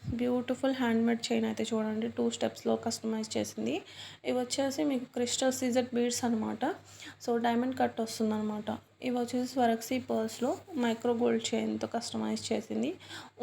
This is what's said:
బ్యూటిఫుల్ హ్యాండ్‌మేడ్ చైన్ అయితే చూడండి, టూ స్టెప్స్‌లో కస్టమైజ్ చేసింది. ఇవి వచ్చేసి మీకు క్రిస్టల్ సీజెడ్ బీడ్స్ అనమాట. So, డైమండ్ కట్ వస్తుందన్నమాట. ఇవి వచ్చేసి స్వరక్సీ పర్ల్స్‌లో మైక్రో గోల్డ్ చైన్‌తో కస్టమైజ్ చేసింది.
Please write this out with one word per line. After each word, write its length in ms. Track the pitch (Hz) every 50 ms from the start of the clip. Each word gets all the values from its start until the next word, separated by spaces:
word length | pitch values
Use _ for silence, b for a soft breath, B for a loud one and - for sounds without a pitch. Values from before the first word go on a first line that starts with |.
| - - 254
బ్యూటిఫుల్ 600 | 233 247 247 247 254 240 - 254 - - 269 262
హ్యాండ్‌మేడ్ 580 | 262 254 233 226 226 226 233 233 233 - -
చైన్ 140 | 233 226 220
అయితే 180 | 220 220 220 220
చూడండి, 440 | 220 226 220 214 220 214 214 220
టూ 220 | 233 233 240 233 233
స్టెప్స్‌లో 460 | 233 - 233 226 - - - 226 226
కస్టమైజ్ 640 | 226 - 233 226 - - 220 220 220 220 - -
చేసింది. 440 | 220 208 208 - 220 214 233 294 - - B B B B B B B B
ఇవి 140 | 254 247 254
వచ్చేసి 440 | 247 247 - - 277 269 262 - 302
మీకు 220 | 294 269 247 254
క్రిస్టల్ 460 | - - 247 247 240 - - 262 262
సీజెడ్ 360 | 262 262 262 247 233 254 240 247 233
బీడ్స్ 320 | 240 240 240 240 - 254
అనమాట. 400 | 233 233 220 214 214 214 226 254 311 392 - - B B B B B B B -
So, 120 | 247 233
డైమండ్ 420 | 233 233 240 233 240 247 262 254 -
కట్ 220 | 247 240 - -
వస్తుందన్నమాట. 760 | 226 226 - - 226 214 214 214 214 214 214 214 214 214 220 - - _ _ -
ఇవి 140 | - 254 240
వచ్చేసి 380 | 247 240 240 - 247 254 254 -
స్వరక్సీ 460 | 269 240 226 226 226 - - 262 254
పర్ల్స్‌లో 580 | 254 - 233 226 220 226 - - 233 269 359 - - - 349
మైక్రో 360 | 254 240 233 220 226 - 240 240
గోల్డ్ 420 | 226 240 233 233 226 226 - 233
చైన్‌తో 320 | 220 220 220 214 220 220
కస్టమైజ్ 680 | 220 - 233 233 - - 220 220 214 220 220 - - 220
చేసింది. 440 | 214 214 - 214 220 233 302 370 - B B B B B B B -